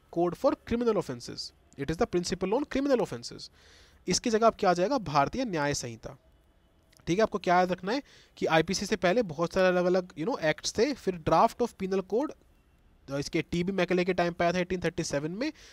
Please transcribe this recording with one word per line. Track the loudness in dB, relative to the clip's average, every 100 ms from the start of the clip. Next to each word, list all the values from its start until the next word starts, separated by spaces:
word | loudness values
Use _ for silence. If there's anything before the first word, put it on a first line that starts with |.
| _
कोड | -2 -2 2
for | 0
criminal | 0 -2 -2 0
offenses, | 0 -2 -6 -10 -12 -12 _ _ -10
it | -6
is | -2
the | -2
principle | -2 -2 -4 -2
on | -2 -2
criminal | -2 0 2 0
offenses। | -6 -12 -16 -18 _ -20 -20 -20 _ -4
इसकी | -2 0
जगह | 4 4
अब | 4
क्या | 4
आ |
जाएगा, | 4 2 0
भारतीय | 0 2 2 0 -4
न्याय | -2 -2
संहिता। | -2 -6 -12 -16 -18 _ _ _ _ _ _ _ _ -2
ठीक | 2
है, |
आपको | 2 0
क्या | 2 4
याद | 4
रखना | 0 -2
है | -4 -6 -16 -20 -6
कि | 2
आईपीसी | 2 2 -2 -4
से | 0
पहले | 2 2
बहुत | 0 -2 -2
सारे | 2 2
अलग-अलग, | 4 2 0 -2
you | -6 -4
know, | -2
एक्ट्स | -2 -2 -4 0
थे, | 0
फिर | 0 -6 -6
draft | 0 4 4 2
of | -4 -4
penal | -4 -2 -2
code, | -2 -2 -6 _ _ _ _ _ _ -8
अ, | -6
इसके | -4 -2
टीबी | -2 -2 -2
मैकले | 0 0 2 0
के |
टाइम | 0 0
पे | 2
आया | 0
था | 0
एटीन | -2 -2
थर्टी | -4 -4
सेवन | -4 -4 -4
में, | -4 -6 -8 -16